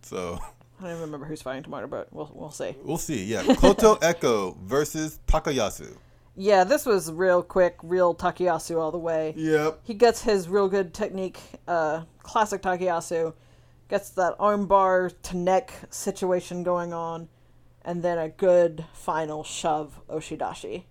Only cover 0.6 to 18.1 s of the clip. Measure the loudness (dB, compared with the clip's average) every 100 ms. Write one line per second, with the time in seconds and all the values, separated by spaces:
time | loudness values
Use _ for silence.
0.6 | -20 _ -12 -10 -10 -10 -12 -12 -10 -10
1.6 | -10 -12 -10 -10 -10 -12 -14 -14 -16 -10
2.6 | -10 -10 -6 -6 -4 -6 -2 -2 2 6
3.6 | 6 8 6 6 4 2 2 2 0 -8
4.6 | -2 -2 0 -4 -8 -8 2 2 2 -2
5.6 | -2 -4 -16 -18 -20 -20 _ -4 4 6
6.6 | 6 2 2 0 0 0 2 2 2 2
7.6 | 2 2 -4 2 2 2 -4 0 0 0
8.6 | -2 -2 -2 -4 -2 -2 -2 -4 2 2
9.6 | 2 -4 -12 4 4 4 0 0 0 0
10.6 | 2 0 -2 -4 -6 -4 -8 -10 -20 -18
11.6 | -4 -2 0 -2 -8 _ -4 0 0 0
12.6 | -2 -2 0 -2 -2 -2 -2 -6 _ _
13.6 | _ _ _ -6 -4 0 0 2 0 2
14.6 | 4 4 6 2 0 -6 -8 -2 2 2
15.6 | 0 -18 -16 -8 -8 -4 0 -2 -2 -6
16.6 | -2 -2 -4 -6 -8 -8 -14 _ _ _
17.6 | _ _ -8 -4 -2